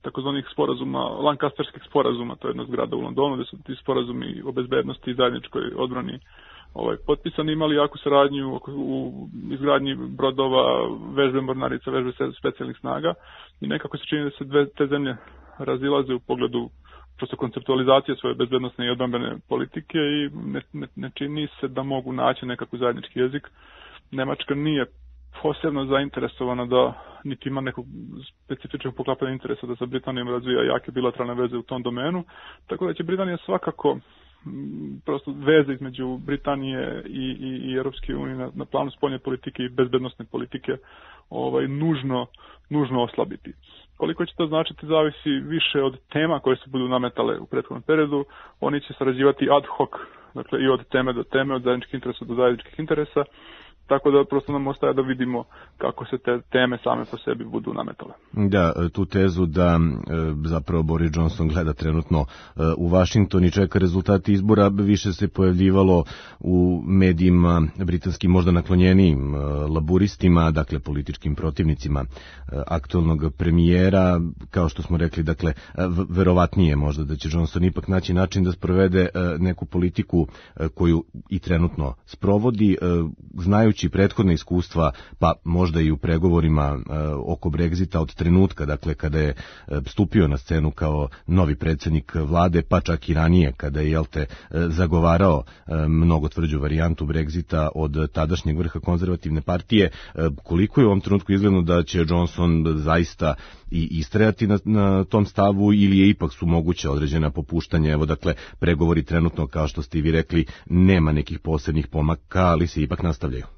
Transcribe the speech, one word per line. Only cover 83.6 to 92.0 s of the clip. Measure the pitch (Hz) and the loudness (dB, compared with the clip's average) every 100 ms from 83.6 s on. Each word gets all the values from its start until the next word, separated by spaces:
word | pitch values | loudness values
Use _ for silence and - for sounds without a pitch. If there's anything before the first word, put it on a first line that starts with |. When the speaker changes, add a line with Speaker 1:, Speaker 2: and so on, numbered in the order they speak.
| 110 | 4
Speaker 2:
znajući | 104 82 | 2 0
prethodna | 90 98 - 95 | 2 2 4 2
iskustva, | 80 - 87 85 85 78 - - - | 2 0 -2 -2 0 0 0 -16 0
pa | 82 - | 0 0
možda | 82 85 90 80 | -2 0 2 2
i | 80 | 2
u | 76 | 2
pregovorima, | - 82 90 85 80 78 | 0 2 4 4 4 2
e, | 71 71 - 76 76 73 - | 2 -2 -6 -6 -4 -4 -4
oko | 87 90 | -4 -2
Brexita | 73 85 87 92 82 | 0 0 0 0 -2
od | 78 - | -4 -2
trenutka, | 82 90 95 - 73 | 4 6 4 0 -6
dakle, | 73 82 | -4 -4
kada | 73 78 76 | -4 -2 0
je, | 76 71 - - - | 0 -2 -12 -18 -8
e, | 73 67 | -6 -6
stupio | - 95 113 80 | 0 2 4 4
na | 69 | 2
scenu | - 82 78 | -2 0 0
kao | - 76 76 71 - - | -2 -2 -2 -4 -8 0
novi | 90 85 76 | 2 2 2
predsednik | 82 78 - 78 | 0 -2 0 -2